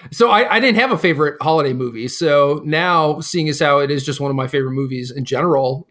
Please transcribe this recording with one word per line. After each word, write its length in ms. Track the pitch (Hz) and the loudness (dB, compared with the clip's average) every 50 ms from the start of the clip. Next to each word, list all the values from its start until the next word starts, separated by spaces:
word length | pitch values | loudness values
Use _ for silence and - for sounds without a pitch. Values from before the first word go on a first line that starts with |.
| - - | -20 -14
so 180 | - - 233 240 | -2 0 2 4
I, 280 | 208 208 247 - 190 | 4 2 2 2 2
I 20 | 226 | 2
didn't 200 | 254 262 214 214 | 2 2 2 2
have 100 | 254 254 | 2 0
a 80 | 226 160 | 0 0
favorite 420 | - 175 156 135 151 147 143 - | 0 0 2 2 0 -2 -2 -2
holiday 320 | - 156 160 160 143 135 127 | -2 0 2 2 2 0 -2
movie. 360 | 127 127 120 113 110 117 127 | -2 -4 -6 -6 -6 -8 -8
So 520 | - - 170 156 147 143 143 143 147 147 - | -6 -2 0 2 4 4 4 4 2 -2 -2
now, 560 | 147 156 160 175 180 180 165 156 151 151 151 | -2 -2 0 0 2 2 2 2 2 0 -2
seeing 280 | 160 - - 175 156 156 | -4 -4 -4 -2 -2 -2
as 120 | 139 - | -2 0
how 180 | 160 147 143 143 | 2 2 4 2
it 100 | 143 139 | 2 0
is 160 | 147 139 135 | -2 -2 -2
just 140 | 147 131 - | -4 -4 -4
one 120 | 143 139 | -2 -2
of 60 | 135 | -2
my 120 | 135 131 127 | -2 -4 -2
favorite 240 | - 139 131 131 131 | -2 -2 -2 -2 -2
movies 400 | 135 139 127 131 127 123 123 127 | -4 -4 -4 -4 -6 -8 -8 -8
in 120 | 143 127 | -8 -6
general, 640 | - 135 123 160 180 156 135 135 127 135 147 175 _ | -4 -2 0 2 2 2 2 2 0 -2 -4 -8 _